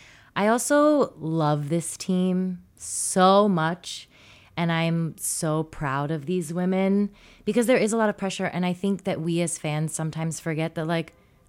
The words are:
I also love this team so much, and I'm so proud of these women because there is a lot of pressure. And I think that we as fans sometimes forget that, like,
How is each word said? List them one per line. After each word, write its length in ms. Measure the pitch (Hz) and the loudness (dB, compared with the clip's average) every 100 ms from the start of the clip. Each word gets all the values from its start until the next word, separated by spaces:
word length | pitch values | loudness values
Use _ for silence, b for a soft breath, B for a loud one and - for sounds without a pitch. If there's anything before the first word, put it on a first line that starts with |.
| B B B - | B B B 0
I 100 | 208 | 2
also 680 | 240 - 294 294 294 - - | 2 2 4 6 4 2 -2
love 500 | 156 160 151 147 143 | -4 0 2 0 0
this 280 | 170 - - | -4 -4 -8
team 640 | - 185 185 185 185 180 - - | -2 0 2 0 -2 -6 -14 -18
so 720 | - - - 190 185 196 208 | -10 -6 -2 4 6 6 4
much, 600 | 175 160 175 - - - b b b b - | 2 0 -2 -10 -14 -16 b b b b -4
and 140 | 170 | -2
I'm 440 | 165 165 165 165 - | 0 0 0 -2 -6
so 460 | - - 160 156 | -6 -4 -2 -2
proud 480 | 156 - 147 139 147 | -2 -6 -4 -2 -2
of 160 | 160 139 | -4 -2
these 260 | 185 151 | -4 -2
women 580 | 170 185 190 190 202 202 B B B - | -2 0 2 2 2 0 B B B -2
because 200 | 233 226 | 0 4
there 120 | 254 | 4
is 140 | 208 | 4
a 40 | 226 | 2
lot 140 | 214 | 0
of 80 | 202 | 0
pressure. 260 | 196 - 185 | -4 -4 -4
And 200 | 175 180 | -2 -2
I 80 | |
think 300 | 180 196 190 | -2 -2 -2
that 160 | 196 151 | -2 -4
we 200 | 165 170 | -2 0
as 160 | 170 - | -2 -4
fans 380 | 156 151 156 | -4 -2 -4
sometimes 460 | - 160 156 160 151 | -4 -6 -4 -6 -6
forget 340 | 170 156 160 | -4 -4 -4
that, 120 | 170 160 | -4 -2
like, 280 | 165 165 _ b b | -2 -4 _ b b